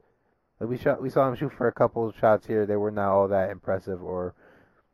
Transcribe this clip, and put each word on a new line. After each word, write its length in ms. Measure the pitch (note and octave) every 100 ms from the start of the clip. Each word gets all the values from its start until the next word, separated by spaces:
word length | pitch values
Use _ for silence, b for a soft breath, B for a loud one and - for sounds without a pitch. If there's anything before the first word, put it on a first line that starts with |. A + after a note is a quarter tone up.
| _ _ _ _ _ -
Like, 80 | A2
we 80 | B2+
shot, 240 | D3 C3
we 80 | C3
saw 200 | D3 C3+
him 80 | B2
shoot 160 | C#3
for 160 | - A#2+
a 40 |
couple 360 | - A#2+ A#2 A2+
of 80 | -
shots 280 | A#2 G#2
here. 220 | - A2 G#2
They 100 | G#2
were 140 | G#2
not 220 | G#2 G2
all 160 | G2 G2
that 220 | G2 F#2+
impressive, 520 | F#2 - F#2+ G2 F2+
or, 320 | F2+ F2+ F2+ - b b b b _